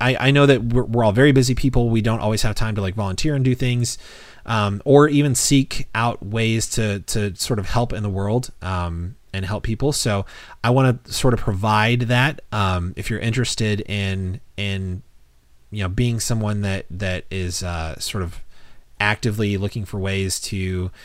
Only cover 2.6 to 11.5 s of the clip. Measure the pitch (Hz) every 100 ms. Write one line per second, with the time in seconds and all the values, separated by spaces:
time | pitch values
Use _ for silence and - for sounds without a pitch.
2.6 | 110 101 95 104 98 95 156 139 131 123
3.6 | 127 123 117 - - - - - - 110
4.6 | 101 101 - 139 151 143 143 127 - 139
5.6 | - - - 110 117 - 98 113 113 113
6.6 | - - 107 101 - 110 104 87 - 107
7.6 | 95 120 120 98 104 95 101 123 - -
8.6 | 90 92 87 82 90 - - 95 95 104
9.6 | 107 107 143 143 120 101 - - - -
10.6 | 120 131 131 123 - - 127 117 107